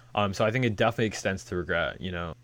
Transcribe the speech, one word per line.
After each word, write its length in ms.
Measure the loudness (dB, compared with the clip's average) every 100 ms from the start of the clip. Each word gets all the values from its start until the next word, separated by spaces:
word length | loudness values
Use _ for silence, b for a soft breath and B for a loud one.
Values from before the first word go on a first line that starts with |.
| b
Um, 180 | 0 0
so 120 | 2 2
I 40 |
think 140 | 2
it 120 | 2 2
definitely 300 | 2 2 0
extends 380 | 0 -4 -4 -4
to 100 | -4
regret, 440 | 0 0 0 -4
you 100 | -6
know. 220 | -6 -6 -10